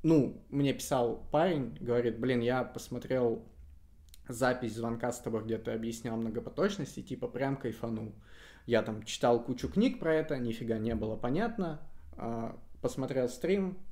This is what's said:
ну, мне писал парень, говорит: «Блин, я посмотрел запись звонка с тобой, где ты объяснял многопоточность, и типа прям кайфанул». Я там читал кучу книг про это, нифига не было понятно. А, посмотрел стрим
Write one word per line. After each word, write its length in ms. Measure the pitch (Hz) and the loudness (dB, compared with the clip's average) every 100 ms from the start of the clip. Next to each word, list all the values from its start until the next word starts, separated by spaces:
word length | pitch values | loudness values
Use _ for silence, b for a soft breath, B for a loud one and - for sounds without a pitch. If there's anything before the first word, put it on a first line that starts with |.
ну, 400 | 156 160 117 - - | 8 6 6 0 -4
мне 240 | 139 139 | 0 2
писал 520 | - - 139 120 110 - | 0 0 2 2 0 0
парень, 460 | 147 180 160 120 - | 2 4 2 -2 -6
говорит: 380 | 120 120 120 107 | 0 2 2 2
«Блин, 220 | 123 123 | 2 2
я 240 | 117 127 | 2 2
посмотрел 800 | 120 120 - 120 - 131 120 113 - - - - - - - - - | -2 -6 -8 -8 0 2 4 2 -6 -18 -20 -20 -20 -20 -20 -20 -10
запись 460 | 120 127 123 117 | 2 2 2 -2
звонка 380 | 104 117 117 123 | -2 -4 -2 -2
с 80 | 117 | -2
тобой, 240 | - 110 | -2 -4
где 120 | 110 110 | -2 -2
ты 120 | 113 | -2
объяснял 460 | 113 113 113 123 113 | -2 -4 -4 -4 -2
многопоточность, 840 | 113 113 113 - 190 196 143 - | -2 -4 -6 0 0 0 -6 -8
и 40 | |
типа 240 | - 127 120 | -8 -6 -6
прям 280 | 123 135 139 | -2 0 0
кайфанул». 560 | 120 107 117 113 110 - B B B B - | -4 -4 -4 -4 -6 -12 B B B B 2
Я 160 | 117 | 4
там 220 | 110 107 | 4 -4
читал 400 | - - 127 120 | -6 2 4 4
кучу 240 | 117 123 - | 4 -4 0
книг 320 | 190 247 - | 4 4 2
про 140 | 165 | 2
это, 220 | 156 156 139 | 2 2 -2
нифига 400 | 120 113 117 113 | -2 -2 -2 0
не 180 | 110 113 | 0 0
было 200 | 110 110 | -2 -2
понятно. 640 | 123 147 226 226 175 151 - b b - | 0 2 0 0 -4 -4 -10 b b -8
А, 420 | 117 117 113 - - - | -6 -4 -6 -8 -14 -6
посмотрел 460 | - - 131 - 123 | -4 -2 -2 0 0
стрим 500 | - 165 196 190 185 - | -2 0 2 0 -4 -8